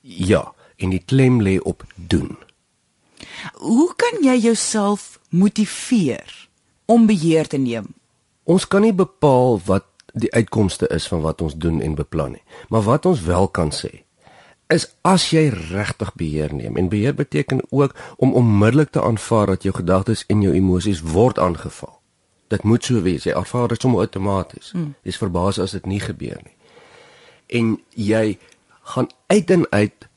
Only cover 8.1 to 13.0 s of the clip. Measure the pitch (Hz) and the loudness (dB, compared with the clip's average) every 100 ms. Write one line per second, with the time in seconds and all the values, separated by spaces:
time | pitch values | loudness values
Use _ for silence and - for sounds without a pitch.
8.1 | _ _ _ - 180 - 196 220 190 190 | _ _ _ 0 0 2 2 2 2 -2
9.1 | _ 151 127 127 110 92 98 _ _ - | _ 4 4 4 0 0 -2 _ _ -12
10.1 | - 113 117 107 110 98 - - 80 - | -6 -2 0 0 0 0 0 -2 -2 -4
11.1 | 87 78 78 82 76 82 80 78 76 71 | -2 -2 -2 -6 -4 -2 -2 -4 -6 -6
12.1 | 80 67 58 _ - - 113 101 143 | -4 -6 -8 _ -20 -4 -2 2 0